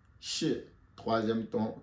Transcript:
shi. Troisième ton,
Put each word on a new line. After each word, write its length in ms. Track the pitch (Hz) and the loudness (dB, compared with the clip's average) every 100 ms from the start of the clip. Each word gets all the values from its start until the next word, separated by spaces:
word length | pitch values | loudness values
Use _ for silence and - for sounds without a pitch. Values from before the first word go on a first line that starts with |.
| - - | -20 -16
shi. 360 | - - 156 127 - - - - | -8 -2 0 0 -4 -16 -20 -10
Troisième 500 | - 113 107 113 107 | 0 2 4 0 0
ton, 280 | 117 110 - | 0 0 -2